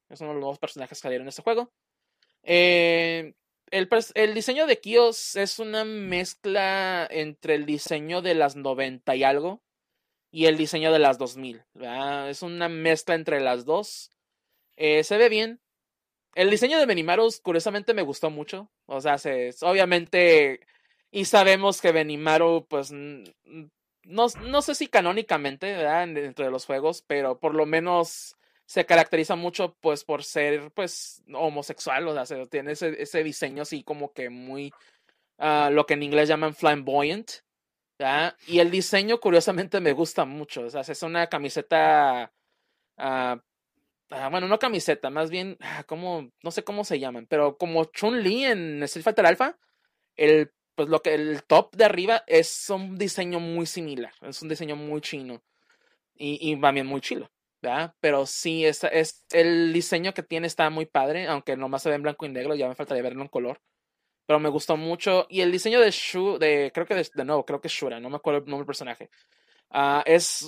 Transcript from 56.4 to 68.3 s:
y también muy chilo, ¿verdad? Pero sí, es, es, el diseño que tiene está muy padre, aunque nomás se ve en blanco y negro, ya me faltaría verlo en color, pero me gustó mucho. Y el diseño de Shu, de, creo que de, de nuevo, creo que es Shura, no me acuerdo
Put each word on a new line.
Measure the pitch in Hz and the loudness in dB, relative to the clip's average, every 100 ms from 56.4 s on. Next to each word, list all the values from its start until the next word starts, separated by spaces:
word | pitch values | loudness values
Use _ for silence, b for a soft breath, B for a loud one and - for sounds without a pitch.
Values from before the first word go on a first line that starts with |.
| 160 | -4
y | 147 | 2
también | 143 139 135 | 2 2 -2
muy | 139 | -6
chilo, | - - - _ _ _ | -6 -8 -10 _ _ _
¿verdad? | 123 131 165 _ | -6 -4 -6 _
Pero | 156 139 135 | 2 2 0
sí, | - 170 165 156 | -4 -4 0 2
es, | 147 | 2
es, | - 185 160 - - | 0 0 0 -4 -2
el | 170 170 170 165 | 4 4 4 2
diseño | 165 170 175 185 | 2 0 -2 -2
que | 190 | -6
tiene | - 165 165 | -6 -6 -4
está | - 156 | 0 -2
muy | 156 156 | 0 -2
padre, | 143 135 160 175 | 0 0 -2 -2
aunque | 147 - 135 | -4 -4 -6
nomás | 135 135 | -4 -4
se | 165 | -2
ve | 147 | -2
en | |
blanco | 147 147 151 | -2 -6 -8
y | |
negro, | 127 131 147 | -6 -4 -2
ya | 131 | -4
me | 127 | -6
faltaría | - 131 | -6 -4
verlo | 123 127 | -4 -8
en | 143 | -8
color, | 135 123 139 _ _ _ _ _ _ - | -6 -6 -10 _ _ _ _ _ _ 0
pero | 151 | 2
me | 151 | 2
gustó | 147 - 156 | -2 -2 -2
mucho. | 160 175 - 185 - | -2 -4 2 2 2
Y | 185 | 0
el | 180 | 0
diseño | 180 220 240 | 2 2 4
de | 226 | 4
Shu, | - - 185 190 175 | 4 -6 -2 -2 2
de, | 156 147 135 | 2 2 0
creo | - 170 | -2 -2
que | 196 | -2
de, | 160 | -4
de | - 135 | -6 -2
nuevo, | 147 127 | -2 -2
creo | 147 | -6
que | 165 | -6
es | |
Shura, | - 135 117 | -6 -6 -8
no | 123 | -10
me | 147 | -6
acuerdo | 156 | -2